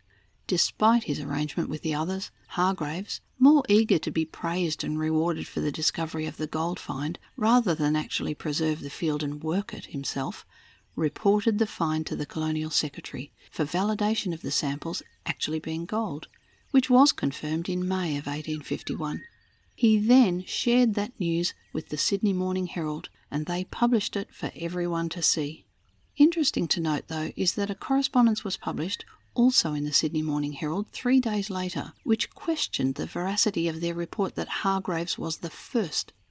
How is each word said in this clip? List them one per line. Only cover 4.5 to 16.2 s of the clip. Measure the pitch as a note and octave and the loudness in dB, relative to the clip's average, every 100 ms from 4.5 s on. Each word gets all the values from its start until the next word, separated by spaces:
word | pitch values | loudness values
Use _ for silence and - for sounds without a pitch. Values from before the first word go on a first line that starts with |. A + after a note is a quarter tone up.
| F3 E3+ - | -2 -2 -2
and | D#3 D#3 | -4 -2
rewarded | D#3 D#3 E3+ D#3+ D#3 | 0 2 2 0 -4
for | D3+ | -2
the | D3+ | -2
discovery | D#3 D#3+ - D#3+ D#3+ | 0 -2 -2 -4 -4
of | D#3 D#3 | -4 -4
the | D3+ | -4
gold | D#3 E3 F3+ | -2 -2 -4
find | - D3 D3+ F3 - - | -6 -4 -4 -6 -10 -2
rather | G#3+ B3 G#3+ | 4 4 4
than | D#3 D3 D#3 | 2 2 0
actually | - - D#3 | -2 -4 -4
preserve | D3+ D#3+ D3 D#3+ D#3 | -4 -4 -2 0 -2
the | C#3+ | -4
field | - D#3+ D3 | -4 -2 0
and | D3 D3 | -2 -4
work | D#3 F#3 G3+ | -2 -2 -2
it | A2+ - | -8 -8
himself, | C#3 C#3 C#3 C#3 - - - - _ _ | -6 -4 -4 -4 -6 -14 -20 -20 _ _
reported | - D#3 - G3+ G#3 A3+ G#3 | -2 -2 2 2 4 4 2
the | G#3+ | 0
find | - D#3+ D#3 D#3+ | 0 0 0 -2
to | D3+ | -4
the | |
Colonial | D3 D#3+ D#3 D#3 D#3 | -6 -4 -2 -2 -2
Secretary | - D3 - - - C#3+ _ - | -2 -2 -6 -10 -10 -10 _ -10
for | - | -4
validation | E3+ F3+ G#3 G#3 G#3 A3 F#3 | -2 0 0 0 0 0 -2
of | E3 | -4
the | C#3 | -4
samples | - C#3+ C#3+ E3 F3 - _ - | -2 -2 -4 -6 -8 -10 _ -10
actually | - - D#3+ | -6 -4 -4
being | D#3+ D#3+ | -4 -6
gold, | E3+ G#3+ G#3 D3 | -4 -4 -4 -6